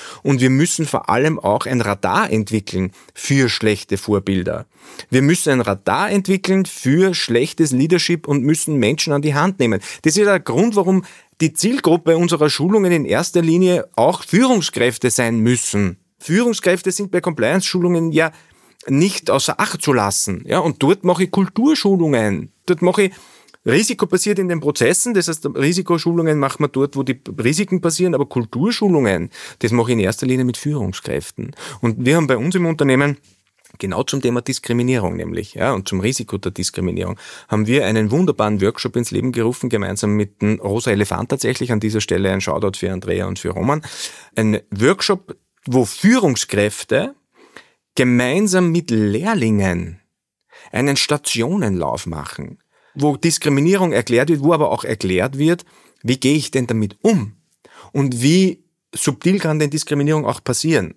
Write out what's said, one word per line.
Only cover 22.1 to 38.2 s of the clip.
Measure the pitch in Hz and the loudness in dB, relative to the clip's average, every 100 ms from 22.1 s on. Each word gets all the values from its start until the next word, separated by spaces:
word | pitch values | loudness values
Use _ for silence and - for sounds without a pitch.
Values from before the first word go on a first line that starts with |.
| 123 107 98 135 _ | 2 2 -2 -6 _
Dort | - 156 | -4 0
mache | 180 185 | 2 2
ich | 190 190 - - _ - | 0 -2 -20 -20 _ -10
Risiko | - 139 220 254 214 | 0 2 2 -2 -2
passiert | 190 208 196 | 0 0 0
in | 185 | 0
den | 165 | -2
Prozessen, | 143 139 120 180 247 | -2 0 2 2 0
das | 202 175 | 0 -2
heißt, | 156 143 | -4 -6
Risikoschulungen | 127 139 175 185 170 170 170 160 151 | -2 0 0 0 0 0 0 2 2
machen | 139 - | 0 0
wir | 147 | -2
dort, | 131 139 139 | 0 -2 -2
wo | |
die | 131 131 - 98 | -4 -4 -6 -2
Risiken | 113 156 208 185 | 0 0 0 0
passieren, | 170 160 180 | -2 0 0
aber | 139 143 | 0 -2
Kulturschulungen, | 127 113 120 190 233 208 165 117 90 82 - - - | -4 -4 -2 -2 0 2 2 2 0 -2 -10 -20 -6
das | 113 | 0
mache | 120 117 | 0 2
ich | |
in | 117 | 2
erster | 95 110 127 | 0 0 -2
Linie | 127 | 0
mit | 127 120 | -2 -4
Führungskräften. | 147 151 95 95 - 69 - - 107 - - - | -4 -4 -4 -6 -8 -8 -8 -12 -12 -12 -16 -4
Und | 120 113 | -4 0
wir | 127 165 | 2 2
haben | 147 | 2
bei | 123 | 0
uns | 143 185 | 0 -2
im | 170 | -2
Unternehmen | 156 139 131 143 139 _ _ _ _ - - | 0 2 4 2 -2 _ _ _ _ -20 -10
genau | 98 87 | -6 -4
zum | 139 139 | -4 -2
Thema | 127 120 | 0 -2
Diskriminierung | - 127 - 120 123 127 90 | -4 -6 -2 0 0 0 0
nämlich, | 87 85 85 - | -4 -6 -8 -8
ja, | - 120 | -4 -2
und | 107 95 | -2 -4
zum | 95 | -2
Risiko | 104 135 117 98 | -2 -4 -6 -8
der | 95 | -6
Diskriminierung, | 92 90 - 92 87 90 - - - - | -6 -6 -4 -4 -4 -6 -8 -14 -16 -4
haben | 107 107 | -2 2
wir | 131 101 | 2 2
einen | 110 107 | 0 2
wunderbaren | 139 | 2